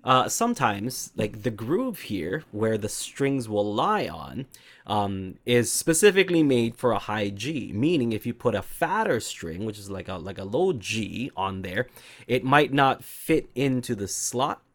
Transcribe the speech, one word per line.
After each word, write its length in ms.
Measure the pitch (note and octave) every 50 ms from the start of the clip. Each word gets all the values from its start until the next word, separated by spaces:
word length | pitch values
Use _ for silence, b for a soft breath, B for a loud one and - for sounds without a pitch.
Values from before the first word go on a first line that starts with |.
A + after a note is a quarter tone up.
uh, 280 | - B2 C3 C3 A#2+ -
sometimes, 800 | - - A#3 A#3+ A#3+ - C3+ A2 G2+ G2+ G#2 B2+ B2+ - - - _
like, 260 | - A2 G#2 - G#2+ G#2
the 80 | B2
groove 480 | A2 G2+ A2+ A2+ E3 A3 C4 C4 G3+ -
here 460 | - - G#2+ F#2 - F2 F#2+ D#3 - _
where 260 | - G#2 A2+ A2+ A2
the 100 | G#2 G#2
strings 640 | G#2 - - - - - - C#3 C#3 C#3 C3+ A#2 A2
will 240 | G#2 G#2 G#2 G#2 G#2
lie 340 | A2+ D3+ G3+ G#3+ G#3 C#3
on, 380 | F2 D#2+ D#2+ C#2 C#2 C#2+ A#2+ C#3 - B B B B B B B
um, 480 | - G#2 G#2 G2+ G2 G2 F#2+ F#2+ F#2+ - - _
is 240 | A#2+ B2 A#2+ A#2 -
specifically 720 | - - - E3 E3 D#3+ G#3 G#3 F#3 G3 F#3 F3+ F3 E3
made 360 | D#3 C#3+ C3 A#2+ A#2 A#2 A#2
for 160 | - - A#2+ A2
a 60 | G2+
high 300 | - - G#2+ G#2+ G#2 G2+
G, 440 | G2 G2+ G#2+ C#3 E3 C3 - - E2+
meaning 380 | G#2 B2+ D#3+ F3+ C#3+ A#2+ A#2 A2
if 120 | G#2 -
you 80 | A#2+ A#2
put 220 | - - B2 G#2
a 60 | G2
fatter 580 | F#2 - - - E3+ D#3+ F#3 A3 A3 G3+ C#3+ A2
string, 460 | - - - - - E2 D#2+ F2 A2
which 120 | A2 G#2
is 120 | G#2 G2+ G2
like 180 | F#2+ F#2 F#2
a, 80 | - F#2+
like 220 | F2+ D#2 F#2+ F2+
a 80 | - F#2+
low 260 | G2 G#2+ C#3+ F3+ F#3+
G 580 | E3+ A#2 - - A2 A2 G#2+ F#2+ - G2+ B2 - -
on 280 | - G2 F#2+ F#2+ F#2+ F#2
there, 240 | F#2 F2+ G#2+ B2 B B B B B B B B
it 180 | - A#2+ B2+ -
might 260 | C3 C#3 D3 D3+ B2
not 320 | C3+ C#3+ C#3 C3+ B2+ - -
fit 460 | - - - - - D#3+ C#3+ - - -
into 380 | A#2+ C#3 C#3 C3 B2+ A#2+ - A#2+
the 140 | G2+ G2+
slot. 540 | F#2 - - - - - B2 C3+ D3+ G2 - _ _